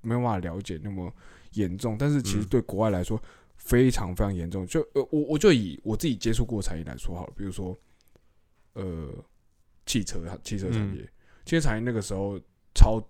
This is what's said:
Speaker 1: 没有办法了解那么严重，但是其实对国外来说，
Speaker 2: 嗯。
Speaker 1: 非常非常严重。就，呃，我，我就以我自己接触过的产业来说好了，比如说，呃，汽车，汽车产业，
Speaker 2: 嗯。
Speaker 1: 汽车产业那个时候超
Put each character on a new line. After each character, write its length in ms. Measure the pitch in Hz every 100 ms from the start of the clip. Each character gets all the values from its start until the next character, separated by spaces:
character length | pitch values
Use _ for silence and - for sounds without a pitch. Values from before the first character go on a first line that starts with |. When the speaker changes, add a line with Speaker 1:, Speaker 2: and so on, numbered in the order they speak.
Speaker 1:
没 120 | 113
有 80 | 120
办 100 | 123
法 80 | 98
了 220 | 87 87
解 200 | 101 82
那 80 | 90
么 240 | 95 87 - - - -
严 260 | 104 95 92
重， 180 | 117 107
但 140 | 143
是 100 | 147
其 100 | 110
实 140 | 104
对 160 | 98 123
国 180 | - 95
外 100 | 110
来 140 | 92
说， 120 | 90 110
Speaker 2:
嗯。 60 | - - _
Speaker 1:
非 340 | - - 123 131
常 280 | 117 95 87
非 80 |
常 100 | 101
严 160 | 92 85
重。 160 | 95 92
就， 140 | 165 -
呃， 140 | 143 131
我， 80 | 151 143
我 100 | 151
就 140 | 208
以 260 | 135 95 69
我 120 | 113 107
自 120 | 156
己 80 | 107
接 160 | 113
触 120 | 113
过 160 | 113 113
的 60 | -
产 100 | 80
业 60 |
来 140 | - 64
说 180 | -
好 100 | 87 -
了， 60 | -
比 80 |
如 80 | 98
说， 260 | 90 92 92 _ _ _ - _ _ _ _ _
呃， 400 | - 95 80 73 - - _ _ _ _ _ -
汽 160 | 120
车， 220 | 95 87 82 101
汽 160 | - 107
车 140 | 92
产 200 | 110 98 95
业， 60 |
Speaker 2:
嗯。 60 | - - _ -
Speaker 1:
汽 60 | -
车 80 | 165
产 160 | 147 110
业 40 |
那 120 | 120
个 100 | 113
时 100 | 98
候 280 | 95 101 95 - _ _
超 260 | - 110 110